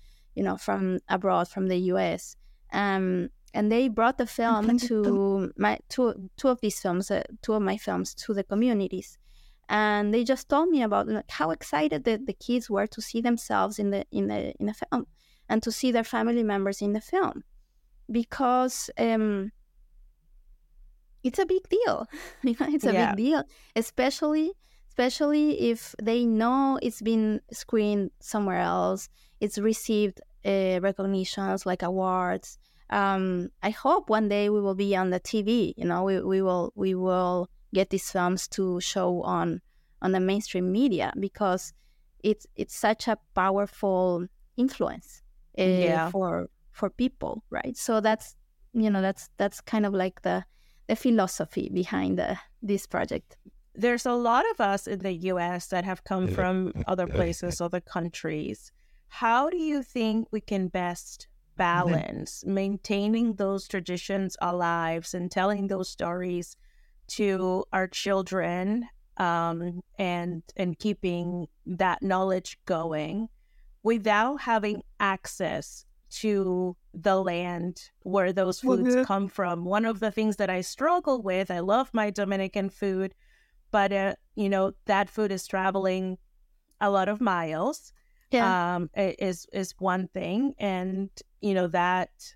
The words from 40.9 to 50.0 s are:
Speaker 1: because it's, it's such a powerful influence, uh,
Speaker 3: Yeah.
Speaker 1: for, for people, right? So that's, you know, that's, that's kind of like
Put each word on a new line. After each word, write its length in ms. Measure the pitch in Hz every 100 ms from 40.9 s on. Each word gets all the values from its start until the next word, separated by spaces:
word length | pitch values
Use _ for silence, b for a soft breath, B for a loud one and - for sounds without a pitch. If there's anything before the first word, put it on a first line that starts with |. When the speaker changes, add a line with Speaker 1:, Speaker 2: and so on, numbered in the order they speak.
| 170 95 -
Speaker 1:
because 540 | 196 - 202 185 - - _ _ _ _
it's, 220 | 214 208 -
it's 200 | - -
such 320 | - - 220 -
a 100 | 214 _
powerful 960 | - 190 196 202 - 202 185 185 175 180 - -
influence, 680 | - 262 - - - - - - - - -
uh, 60 |
Speaker 3:
Yeah. 460 | 185 180 175 160 165
Speaker 1:
for, 360 | 190 185 170 180 _ -
for 200 | - 196
people, 520 | - 254 - - 226 -
right? 260 | - -
So 240 | 240 - 220
that's, 340 | 214 220 - - _ _ -
you 180 | 233 220
know, 100 | 196
that's, 280 | 190 190 - -
that's 240 | 202 -
kind 260 | - 214 202
of 60 |
like 280 | 196